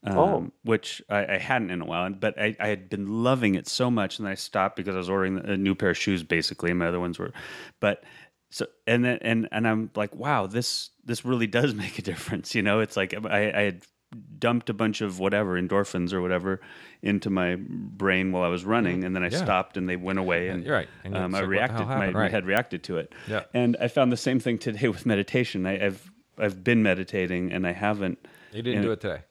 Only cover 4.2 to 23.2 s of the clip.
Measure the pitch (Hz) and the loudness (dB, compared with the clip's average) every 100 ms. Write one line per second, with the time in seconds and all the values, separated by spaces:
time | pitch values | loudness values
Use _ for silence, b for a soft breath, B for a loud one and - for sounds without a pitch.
4.2 | 104 95 - 104 95 - 92 92 87 98 | -6 -6 -4 2 2 0 -4 -4 0 0
5.2 | 95 95 - 98 98 95 98 85 - 92 | 2 0 -2 0 2 2 2 2 2 0
6.2 | 82 85 78 - 87 87 85 87 87 85 | 2 0 0 -2 -2 0 0 0 -2 -4
7.2 | 90 B B B B B 104 101 B B | -8 B B B B B 0 0 B B
8.2 | B _ _ - - _ - 120 123 123 | B _ _ -8 -8 _ 0 2 4 0
9.2 | - 113 110 107 113 110 110 - 104 - | 0 0 0 0 2 2 0 -2 -4 -4
10.2 | 127 139 95 110 123 - - _ - 120 | 0 0 0 -2 -2 -4 -6 _ -6 -6
11.2 | 123 127 113 120 120 104 92 - - 85 | 0 0 2 4 2 0 -6 -6 -8 -8
12.2 | - 92 - 117 101 104 110 - 95 101 | -4 -6 -2 0 2 2 2 0 -2 -4
13.2 | 110 101 104 95 104 90 - _ _ 120 | 0 2 2 2 0 0 -12 _ _ -20
14.2 | 104 - 120 120 - 104 110 104 107 92 | -18 -2 0 0 -2 -2 0 0 -4 0
15.2 | 95 101 104 90 90 98 101 95 87 95 | 0 2 2 0 2 0 0 0 0 0
16.2 | 90 90 92 92 B B B B - 101 | 0 0 0 -4 B B B B 0 0
17.2 | 101 95 90 90 - 95 101 98 98 92 | 2 0 2 0 -4 -10 -10 -2 2 2
18.2 | 95 92 87 90 92 113 101 90 90 92 | 2 2 0 0 0 2 2 0 -2 -2
19.2 | 90 135 185 95 95 - 92 90 90 95 | 0 0 2 2 0 -4 -2 -2 -2 0
20.2 | 92 85 90 92 87 135 82 - 92 95 | 2 0 0 -4 -2 -2 -2 -10 -8 -4
21.2 | 92 95 95 98 123 113 104 135 98 92 | -2 -2 0 2 0 0 -2 0 0 0
22.2 | 104 104 90 101 123 90 - 87 78 B | 0 0 2 0 0 -6 -4 -4 -4 B